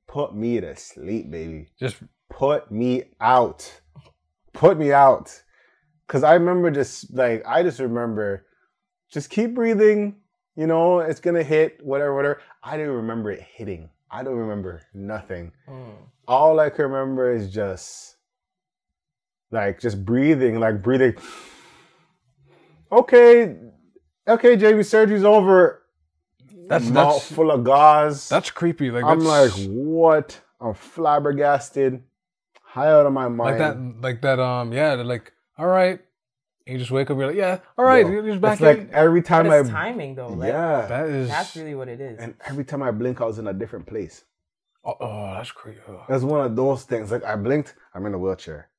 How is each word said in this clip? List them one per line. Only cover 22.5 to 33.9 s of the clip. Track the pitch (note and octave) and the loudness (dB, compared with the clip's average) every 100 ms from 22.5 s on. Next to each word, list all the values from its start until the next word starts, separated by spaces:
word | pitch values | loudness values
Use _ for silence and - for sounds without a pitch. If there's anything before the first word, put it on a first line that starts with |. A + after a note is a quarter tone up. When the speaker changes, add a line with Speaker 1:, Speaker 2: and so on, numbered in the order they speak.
| _ _ _ - | _ _ _ 0
Speaker 1:
Okay, | G#3+ B3+ A#3+ A#3+ A#3+ G#3+ F2+ A#2 _ _ _ _ _ - | 2 6 8 10 8 4 -6 -20 _ _ _ _ _ 0
okay, | A3+ B3 A#3 | 4 6 6
J | G#3+ | 6
B, | G#3+ | 4
surgery's | G#3 A3 G#3+ G#3 | 4 4 4 4
over. | G3+ G#3+ F#3+ F#3 E3+ - _ _ _ _ _ _ _ - - | 6 6 6 6 6 2 _ _ _ _ _ _ _ -16 -4
Speaker 2:
That's, | - - | -2 0
Speaker 1:
Mouth | C3 C#3+ D3+ | 2 4 2
Speaker 2:
that's | - | -2
Speaker 1:
full | D3+ D#3+ | -2 0
of | C#3 | 0
gauze. | A#2+ C#3 D3+ D3+ D3+ C#3+ - | 4 6 8 6 2 -4 -2
Speaker 2:
that's | D3+ - | -4 -4
creepy. | - E3+ E3 C3+ | -4 -4 -2 -4
Like, | A#2 | -2
Speaker 1:
I'm | C#3+ E3 | 0 2
Speaker 2:
that's | D#3+ D3 C3 F#2+ | 2 4 4 2
Speaker 1:
like, | G2 | -6
"What?" | A2 D3 D#3+ E3 D#3 D3 - _ - | -6 -4 2 4 4 0 -12 _ -12
I'm | A#2 | -10
flabbergasted, | G2+ - - D#3 D3 D3 C#3+ C#3+ C#3 - C#3 C3+ B2+ _ _ _ _ _ _ | -10 -12 -4 0 0 0 -2 0 -2 -4 -4 -2 -4 _ _ _ _ _ _
high | _ C3 D3+ | _ -2 4
out | D3+ C#3+ | 6 4
of | |
my | C3+ B2 | 2 -4
Speaker 2:
like | A#2 A#2+ C#3 | -2 -2 0
that, | D#3 B2+ | -2 -4
Speaker 1:
mind. | B2+ | -12